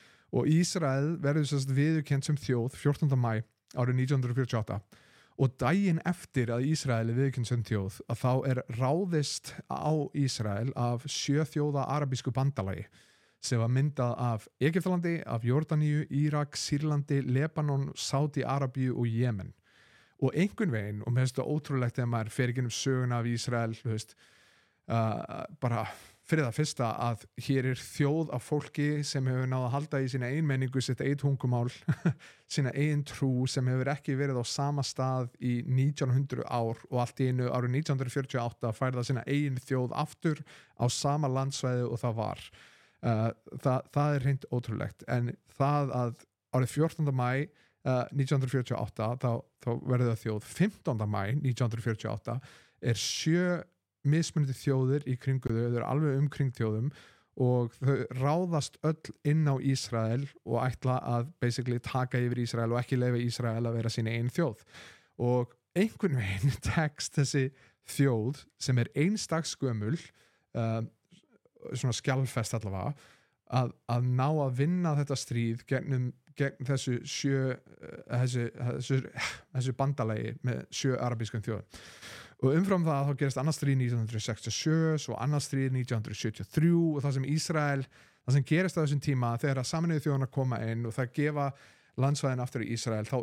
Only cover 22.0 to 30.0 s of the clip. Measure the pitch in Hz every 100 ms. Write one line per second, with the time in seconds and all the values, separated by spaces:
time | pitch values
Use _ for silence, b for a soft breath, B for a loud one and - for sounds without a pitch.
22 | 120 117 107 - 123 123 123 - 135 127
23 | 123 120 117 117 - 120 113 110 117 110
24 | - - b b b b b b - 113
25 | 110 80 - - - - 123 117 - B
26 | B B - 156 127 110 151 - 117 -
27 | 120 110 - - - 135 127 123 - -
28 | 143 160 156 123 - 151 - - 147 151
29 | 143 139 131 127 131 131 123 143 151 139